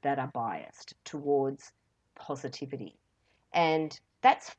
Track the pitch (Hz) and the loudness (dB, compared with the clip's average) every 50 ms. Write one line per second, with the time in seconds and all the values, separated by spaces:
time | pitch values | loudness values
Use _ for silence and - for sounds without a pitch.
0 | - 143 139 135 127 131 - 127 117 110 90 78 - - - - - - - _ | -2 0 0 0 -2 -2 -4 -4 -4 -4 -4 -6 -10 -12 -16 -20 -20 -20 -20 _
1 | _ - - 147 147 143 143 139 135 135 139 139 - - - _ _ _ _ _ | _ -12 -10 -4 0 2 4 4 4 2 -2 -4 -10 -20 -20 _ _ _ _ _
2 | _ _ _ - - - 143 135 - 135 - - 143 135 - - 104 78 - _ | _ _ _ -16 -10 -8 -8 -8 -8 -8 -8 -8 -8 -8 -8 -10 -10 -12 -16 _
3 | _ _ _ _ _ _ _ _ _ _ - 170 170 160 160 160 156 151 - - | _ _ _ _ _ _ _ _ _ _ 2 2 4 4 4 2 0 -2 -6 -12
4 | - _ _ _ - 254 339 - - - - | -18 _ _ _ 6 6 6 6 2 -12 -20